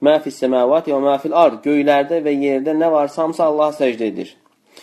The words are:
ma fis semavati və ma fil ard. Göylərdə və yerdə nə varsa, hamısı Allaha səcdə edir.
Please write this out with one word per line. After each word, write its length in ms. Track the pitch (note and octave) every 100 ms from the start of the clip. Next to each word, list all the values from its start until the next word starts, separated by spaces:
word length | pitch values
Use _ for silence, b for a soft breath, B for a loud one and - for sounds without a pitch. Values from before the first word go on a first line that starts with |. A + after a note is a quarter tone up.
ma 180 | C#3+ D3+
fis 200 | D3+ -
semavati 500 | C3 B2+ B2 D#3 D#3+
və 80 | C#3
ma 180 | C#3 C#3
fil 160 | D#3
ard. 260 | E3 D#3+ A2+
Göylərdə 580 | D3 D3 C#3+ C#3+ C#3+ E3+
və 120 | D3 C#3+
yerdə 400 | C#3 C3+ C#3 D#3
nə 160 | E3
varsa, 300 | D#3 C#3+ D#3
hamısı 220 | D#3+ D#3+
Allaha 320 | E3 D3+ D3+ D3
səcdə 280 | C3+ A2+ A2
edir. 200 | F#2 F#2 - _ _ _ b